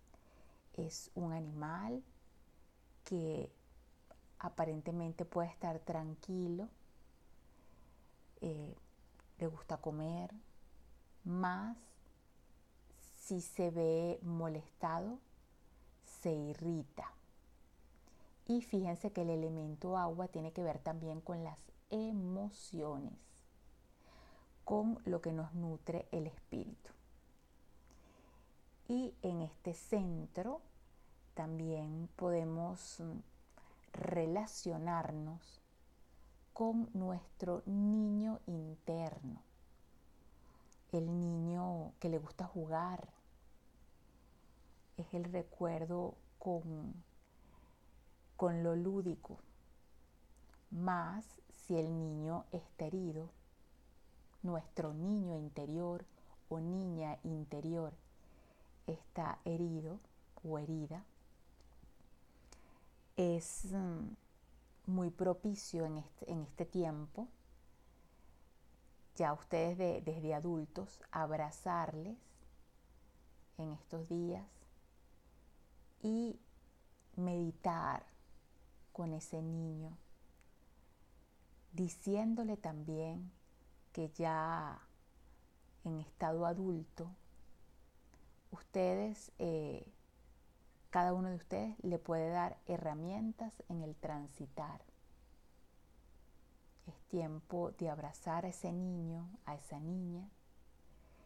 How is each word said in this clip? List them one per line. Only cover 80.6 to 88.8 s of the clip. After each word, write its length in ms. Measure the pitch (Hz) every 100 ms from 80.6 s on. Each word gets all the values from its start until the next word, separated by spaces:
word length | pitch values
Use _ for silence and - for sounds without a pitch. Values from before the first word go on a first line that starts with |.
| - - - - - - - - - - -
diciéndole 840 | 165 180 - - 202 220 233 220 208
también 760 | 165 151 151 156 160 170 180 - - - - - -
que 180 | - 156
ya 720 | - 165 160 160 165 151 - - - - - - - - - - -
en 140 | 165 160
estado 480 | 151 - 165 165 170
adulto, 640 | 170 190 165 160 - 170 185 - - - - - - - - - - - - -
ustedes, 800 | 180 - 196